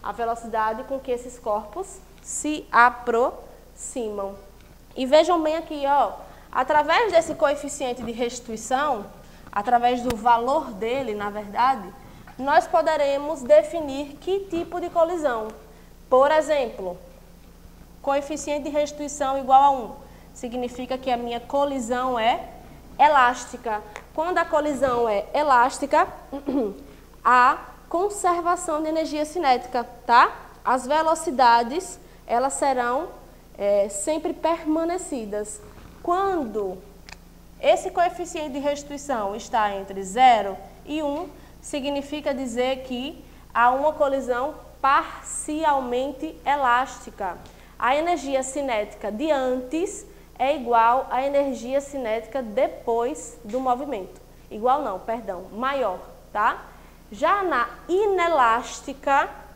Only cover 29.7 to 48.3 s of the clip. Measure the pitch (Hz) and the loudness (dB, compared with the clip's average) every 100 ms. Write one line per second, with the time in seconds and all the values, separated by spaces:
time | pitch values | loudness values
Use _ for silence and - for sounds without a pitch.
29.7 | 247 233 - - 240 349 - - - - | -6 -6 -10 4 6 6 2 -18 -6 0
30.7 | 254 247 302 320 330 330 254 247 233 233 | 0 2 2 2 0 -2 4 6 6 4
31.7 | 302 381 - - - - 233 269 269 294 | -4 -6 -14 -20 -20 -2 0 0 0 0
32.7 | 254 240 254 349 - - - - - 202 | 2 0 -2 -4 -12 -20 -20 -20 -4 0
33.7 | 202 202 - - 311 311 285 320 330 311 | 2 2 -2 -2 -2 -2 -2 0 0 0
34.7 | 311 330 359 359 269 214 208 208 - - | 0 0 -2 -4 -8 -6 -6 -6 -12 -18
35.7 | - - - - 349 392 359 247 208 196 | -20 -20 -10 -2 0 2 0 -2 -4 -6
36.7 | 180 - - - - - - - - 269 | -8 -16 -20 -20 -20 -20 -20 -20 -2 2
37.7 | 370 370 370 349 349 349 339 302 269 285 | 2 2 0 0 0 -8 -6 -6 -4 -2
38.7 | 285 285 285 - 247 196 214 - 233 208 | -4 -6 -12 -4 -2 -2 -6 -4 0 0
39.7 | 196 196 196 196 202 254 226 196 190 - | -2 -8 -8 -6 6 8 8 2 -6 -12
40.7 | - - 302 294 285 370 - - - - | -18 -8 -4 -2 -4 -8 -14 -20 -20 -8
41.7 | 294 269 285 285 302 294 254 262 226 254 | -6 -2 -4 -4 -6 -4 -4 -4 0 0
42.7 | 262 - 247 269 339 - - - - 240 | -2 -4 -6 -6 -10 -18 -20 -6 2 4
43.7 | 262 294 302 285 269 240 247 277 302 - | 4 0 2 0 0 -2 -2 -2 -6 -18
44.7 | - 269 294 320 - - - - 302 320 | -2 2 2 2 -10 -12 -10 -6 0 2
45.7 | 277 254 247 269 269 320 311 - 285 262 | 2 0 -2 -4 -6 -10 -6 -2 0 4
46.7 | 240 269 - - - 190 170 - - - | 2 0 -8 -16 -8 -8 -8 -16 -20 -20
47.7 | - 233 285 330 349 269 | -2 2 2 2 0 0